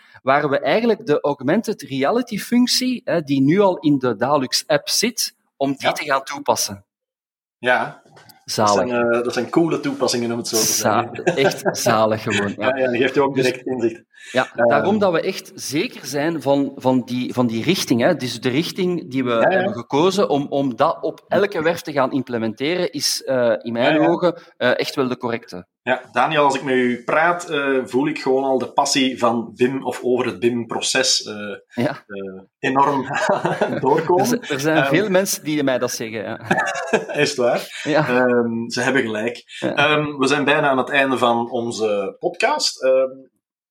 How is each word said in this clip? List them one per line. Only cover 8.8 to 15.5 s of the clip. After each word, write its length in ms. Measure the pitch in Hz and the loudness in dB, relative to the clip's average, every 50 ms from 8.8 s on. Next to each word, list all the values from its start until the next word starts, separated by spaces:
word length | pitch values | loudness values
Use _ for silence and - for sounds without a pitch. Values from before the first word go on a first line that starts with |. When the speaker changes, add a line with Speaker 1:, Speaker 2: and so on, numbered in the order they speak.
| 90 123 | 2 0
Speaker 2:
zijn, 240 | 123 120 120 117 | 0 0 2 2
eh, 100 | 117 120 | 0 0
dat 100 | 120 120 | 0 -2
zijn 180 | - 131 117 - | -2 -4 -4 0
coole 300 | - 165 170 160 147 - | 2 2 2 2 0 -2
toepassingen, 500 | - 143 131 - 131 - 127 120 120 117 | -2 -4 -2 -2 -2 0 0 -2 -2 -2
om 60 | 117 120 | -4 -4
het 100 | 113 - | -6 -2
zo 80 | 120 | -2
te 60 | 110 | 0
Speaker 1:
Za-, 480 | 110 107 - - - 113 104 117 123 - - | 0 0 0 0 0 2 2 2 0 -2 -6
Speaker 2:
zeggen. 100 | - - 175 - | -2 -2 0 2
Speaker 1:
echt 260 | 135 139 - - - - - - - | 2 2 0 0 0 -4 -4 -4 0
zalig 440 | - 123 113 110 110 107 110 104 | 0 0 2 2 2 2 0 -2
gewoon, 320 | - 113 104 101 101 101 - | -2 -4 -2 -2 -2 -4 -4
ja. 120 | - 107 110 | -2 -2 -2
Speaker 2:
<laughs> 0 | |
Ja, 80 | 135 | 0
ja, 100 | 135 131 | 0 0
dat 100 | 123 120 | 0 2
geeft 180 | 117 135 131 - | 2 0 2 2
je 80 | 143 | 2
ook 120 | 139 143 139 | 0 2 2
Speaker 1:
Dus 100 | 135 127 | 0 0
Speaker 2:
direct 220 | 127 123 - - | 0 0 -2 -6
inzicht. 380 | 135 131 120 113 113 113 - - _ _ - - - | -6 -4 -2 -2 -2 -2 -4 -18 _ _ -20 -14 -2
Speaker 1:
Ja, 180 | - 123 131 - - | -2 -2 -2 -2 0
Speaker 2:
Ehm. 140 | 147 131 117 | 0 2 4
Speaker 1:
daarom 300 | 139 147 147 185 208 214 | 4 4 2 2 2 2
dat 140 | 202 185 | 2 2
we 80 | 165 156 | 2 0
echt 320 | - 185 185 - - - | -2 -2 -6 -6 -12 -16